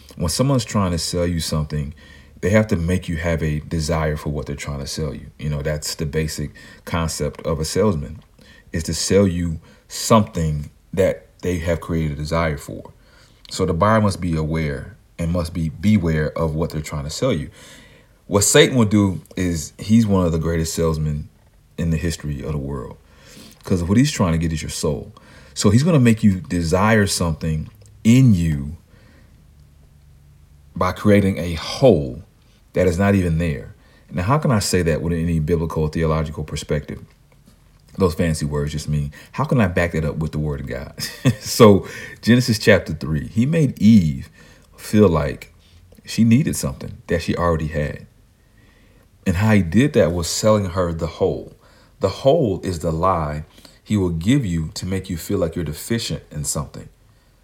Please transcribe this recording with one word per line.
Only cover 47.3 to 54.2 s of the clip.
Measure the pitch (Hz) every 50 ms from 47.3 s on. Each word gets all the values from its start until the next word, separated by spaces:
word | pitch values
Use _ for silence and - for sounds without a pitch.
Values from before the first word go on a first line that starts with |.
| 85
already | - 87 87 82 78 80
had. | 76 78 76 76 71 - - - - _ _ _ _ _ _ _ _ _ _ - - _ _ _ _ _ _ _ _ _ _ -
And | - 85
how | 85 107 110 110
he | 104 92
did | 82 80 107 135 147 151
that | - 92 76 85
was | 90 82 -
selling | - - - 110 107 104 101
her | 92 82 95 92 85 85
the | 82 - 80
hole. | - - - 90 76 - - - - - _ _ _ _ _ _ _ -
The | - 95
hole | - - - 135 143 170 151 107 92 85 -
is | 98 87 80
the | 82 85 82
lie | 80 85 95 95 82 78 73 73 76 76 - _ - - - - _ _
he | - 110
will | 104 95 87
give | 82 80